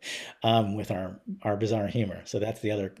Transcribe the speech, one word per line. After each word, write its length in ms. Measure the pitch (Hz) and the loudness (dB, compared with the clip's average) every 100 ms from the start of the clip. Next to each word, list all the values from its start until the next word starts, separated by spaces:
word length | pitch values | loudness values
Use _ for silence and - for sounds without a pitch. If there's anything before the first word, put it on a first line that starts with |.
| - - - - | -10 -10 -10 0
um, 320 | 113 113 101 104 | 4 6 4 -2
with 160 | 101 | -2
our, 280 | 92 92 95 - - | -4 -4 -8 -12 -4
our 160 | 107 101 | 0 2
bizarre 300 | 110 110 101 | 2 2 2
humor. 340 | 120 98 85 - | 0 0 -4 -4
So 120 | 104 | -2
that's 220 | 107 - | -2 -2
the 100 | 104 | -2
other 240 | 104 95 - | 0 -2 -6